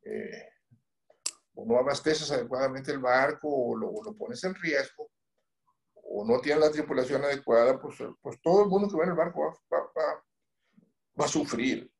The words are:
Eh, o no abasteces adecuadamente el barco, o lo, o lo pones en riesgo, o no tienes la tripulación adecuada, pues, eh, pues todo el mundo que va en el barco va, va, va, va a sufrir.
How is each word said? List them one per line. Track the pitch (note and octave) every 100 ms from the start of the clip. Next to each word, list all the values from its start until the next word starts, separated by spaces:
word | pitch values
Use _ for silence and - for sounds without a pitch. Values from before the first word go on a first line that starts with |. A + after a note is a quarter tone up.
Eh, | - A1 G#1+ - - _ _ _ _ _ _ _ - - _ -
o | G#2+
no | A#2+
abasteces | C3 C#3 D#3 D#3 -
adecuadamente | C#3+ A#2 B2+ C3+ B2+ C3+
el | C#3
barco, | B2+ B2+ C3+ - D3+
o | C#3+ A#2+ A2+
lo, | G2+
o | G2+
lo | G#2+ G#2
pones | - A#2+
en | F#3 F#3
riesgo, | E3 C#3+ C3+ - A4+ _ _ _ _ _ _ _ _
o | _ - - A2
no | B2
tienes | C#3+ D3+
la | D#3
tripulación | D3+ D3 C3+ B2+ C#3
adecuada, | C#3+ C#3 - A#2 A#2 C3
pues, | D3 -
eh, | A#2+ -
pues | C#3+ -
todo | D#3+ F#3
el | G#3
mundo | F#3+ G3+
que | F3
va | F3
en |
el | E3
barco | E3+ F3
va, | D#3 - _ D3+
va, | - -
va, | D3+ D#3 _ _ _ _ _ _ _ _ _ -
va | C#3+
a |
sufrir. | D#3+ C#3+ A#2 C3 A#2 - _